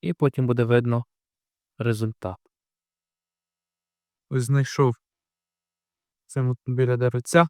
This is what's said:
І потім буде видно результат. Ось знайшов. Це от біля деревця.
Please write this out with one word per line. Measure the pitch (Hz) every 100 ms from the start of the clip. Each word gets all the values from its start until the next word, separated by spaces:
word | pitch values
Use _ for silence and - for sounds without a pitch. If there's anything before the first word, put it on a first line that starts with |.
І | 170
потім | 175 143 - 127
буде | 120
видно | 117 120 120 120 120 _ _ _ _ _ _ _
результат. | 113 110 110 110 92 90 _ _ _ _ _ _ _ _ _ _ _ _ _ _ _ _ _ _ _
Ось | 135
знайшов. | 120 139 135 - 135 117 _ _ _ _ _ _ _ _ _ _ _ _ _
Це | -
от | 127 123 -
біля | 127 127 123
деревця. | 123 123 - 170 170